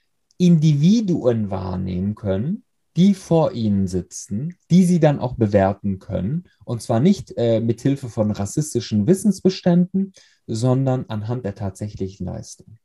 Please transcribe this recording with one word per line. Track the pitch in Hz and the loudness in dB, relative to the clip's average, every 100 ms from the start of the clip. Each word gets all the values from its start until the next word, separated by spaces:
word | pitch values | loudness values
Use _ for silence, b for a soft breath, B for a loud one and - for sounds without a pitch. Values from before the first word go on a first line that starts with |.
| _ _ _ _ | _ _ _ _
Individuen | 180 165 156 143 165 233 202 131 123 117 101 | 4 4 4 4 4 2 2 0 0 0 -2
wahrnehmen | 95 92 92 92 90 98 | -4 -4 -6 -4 -4 -4
können, | 104 101 95 143 214 _ _ _ - | -4 -4 -4 -2 -6 _ _ _ 2
die | 190 | 2
vor | 190 - 165 180 | 2 0 2 2
Ihnen | 120 110 98 95 | 0 0 0 0
sitzen, | 90 - - - 101 160 - _ | -4 -6 -14 -10 -8 -8 -12 _
die | 269 | 4
Sie | 180 175 | 4 4
dann | 151 143 | 2 2
auch | 120 - | -4 -2
bewerten | 107 101 95 101 101 95 | 2 4 2 0 -6 -6
können. | - 92 92 165 - b | -6 -6 -4 -6 -8 b
Und | - 120 | -10 -10
zwar | - 117 | -2 2
nicht, | 170 196 - - | 2 2 -4 -2
äh, | 117 113 | 0 0
mit | 117 107 | 0 -2
Hilfe | 139 139 120 | -2 -2 -6
von | 113 107 | -2 -2
rassistischen | 101 101 - 147 117 - 107 104 | -2 -4 -4 -4 -4 -2 -2 2
Wissensbeständen, | 185 214 185 190 - 180 175 180 190 190 b b b - | 2 2 2 0 0 2 2 2 -2 -4 b b b -10
sondern | 113 127 131 135 127 - | -2 0 0 0 -2 -4
anhand | 110 107 127 | -8 -6 -6
der | 101 | -6
tatsächlichen | - 98 - 107 - 95 - | -6 -8 -8 -12 -8 -10 -8
Leistung. | 90 85 - - - - | -10 -10 -14 -20 -20 -20